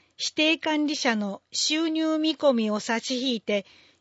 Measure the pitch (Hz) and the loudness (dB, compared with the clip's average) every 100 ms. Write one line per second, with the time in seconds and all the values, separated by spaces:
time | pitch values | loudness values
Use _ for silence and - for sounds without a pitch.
0 | _ - - - 311 320 320 302 294 302 | _ -10 -6 2 2 2 0 0 0 0
1 | 269 220 202 196 _ - - 311 330 320 | 0 0 -2 -8 _ -4 0 0 0 0
2 | 311 311 311 311 294 240 214 208 - 226 | 0 0 0 2 2 4 2 -2 -2 -4
3 | - 254 262 226 - 208 - - _ _ | -2 -4 -2 -2 -2 -4 -4 -14 _ _